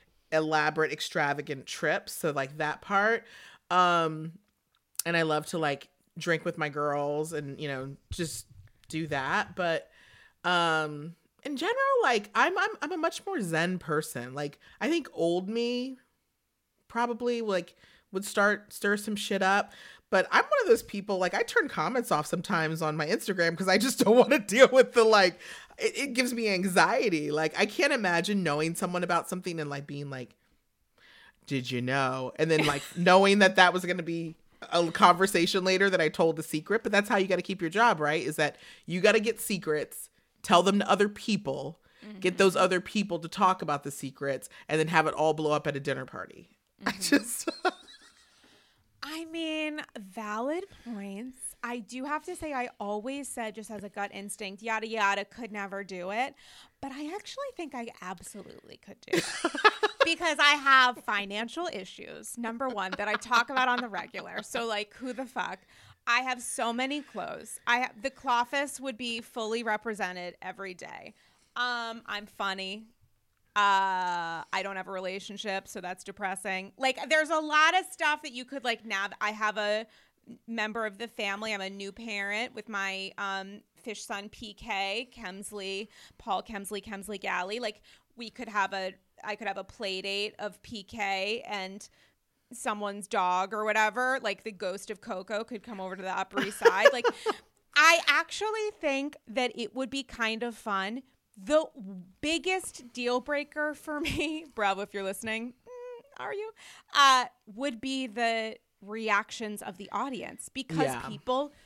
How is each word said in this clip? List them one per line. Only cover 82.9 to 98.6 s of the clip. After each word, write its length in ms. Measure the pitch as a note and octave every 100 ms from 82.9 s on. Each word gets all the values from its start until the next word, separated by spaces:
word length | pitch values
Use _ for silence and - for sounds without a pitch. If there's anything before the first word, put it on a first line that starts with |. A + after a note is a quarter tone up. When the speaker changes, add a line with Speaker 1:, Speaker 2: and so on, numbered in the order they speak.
| F#3+ F#3+ -
Speaker 2:
um, 460 | G3+ G3 F#3+ G#3 _ _
fish 220 | - G3+
son, 240 | - G#3 G#3
P 240 | - A3
K, 560 | G3+ A#3 G3+ G3 G#3 B3+ -
Kemsley, 720 | G#3 F#3+ G#3 G#3 F#3+ G3 A3 - - _
Paul 240 | - F#3+
Kemsley, 420 | - G#3 G3 G#3
Kemsley 340 | G#3 G3 F#3+ G3+
Galley. 400 | G3 F3+ F3+ A3
Like, 220 | A3+ G#3+ _ - _ -
we 120 | A3+
could 200 | - A3+
have 240 | G#3 G3
a 180 | G3 F#3+ F#3+ _ _ -
I 80 | G#3
could 120 | G#3
have 100 | G3
a 60 |
play 360 | F#3+ - G#3 F#3
date 320 | G3 G3 G#3 -
of 220 | G#3 -
P 200 | - A#3
K 600 | F#3+ A#3 G3+ F#3+ G3 A3+ -
and 400 | G#3 F#3+ G3 - _ _ _ _ _ _
someone's 560 | B3 B3+ G#3 G#3 G3+ G3+
dog 440 | G#3+ F3+ F3+ F#3+
or 120 | G#3
whatever, 540 | G#3+ G#3+ G#3+ G#3 B3+ C4
like, 220 | A3 G3+
the 80 | A3+
ghost 380 | F#3+ G3 F#3+ -
of 100 | G3+
Coco 420 | - F#3 F#3+ G#3+
could 180 | A3+ A3+
come 180 | G#3 G3+
over 160 | F#3 F#3+
to 60 |
the 140 | F#3 F#3
Upper 240 | F#3+ G3
East 160 | G3 G3+
Side. 280 | G3+ F#3 G#3+
Like, 140 | B3 A#4 - A4 -
Speaker 1:
<laughs> 320 | - _ _ C#4+
Speaker 2:
I 220 | D#4 E4+ D#4
actually 640 | C#4+ E4 - G#4 A4